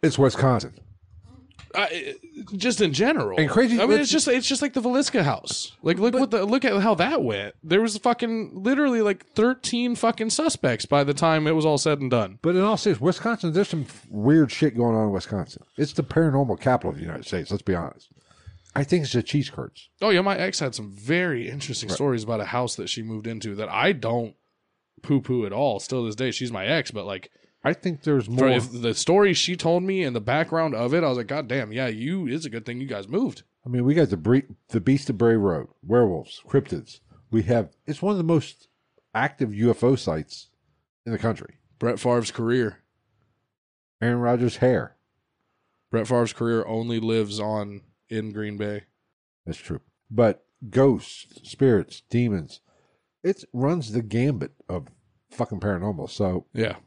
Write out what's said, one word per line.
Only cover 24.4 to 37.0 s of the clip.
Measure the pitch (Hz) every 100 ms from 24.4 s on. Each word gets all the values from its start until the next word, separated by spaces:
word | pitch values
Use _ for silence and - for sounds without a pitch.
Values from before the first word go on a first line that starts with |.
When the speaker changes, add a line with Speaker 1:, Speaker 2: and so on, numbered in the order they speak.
| _ _ _ _ _ _
Speaker 2:
poo-poo | - 139 135 123 104
at |
all. | 104 139 101
Still | - 131
to | 117
this | 107
day, | 131
she's | 110 123
my | 110 98
ex, | 160 131
but, | 110 95
like, | 95 - _ _ _
Speaker 1:
I | 135
think | 170 180 156
there's | 156 139 107
Speaker 2:
for |
Speaker 1:
more. | 123 131
Speaker 2:
if | 127 123
the | 120 117 110
story | - 185 202 175
she | - 180
told | 165 175
me | 185 190
and | 156 120
the |
background | 107 143 165 165 160
of | 113 120 160
it, |
I | 156
was | 123
like, | 110
"God | 143 123
damn, | 135 107
yeah, | 110 131
you, | 110 127 190 147
it's | 143
a | 156
good | 113 113
thing | 123
you | 135
guys | 104 98
moved." | 156 247 - _ _
Speaker 1:
I | 123
mean, | 123 123
we |
got | 156 143
the | 92
Bre-, | 78 127 - - _
the | 117
Beast | 95 139 -
of | 107
Bray | 117 113
Road, | 98 80 - _ -
werewolves, | 120 113 82 - - -
cryptids. | 143 135 82 - -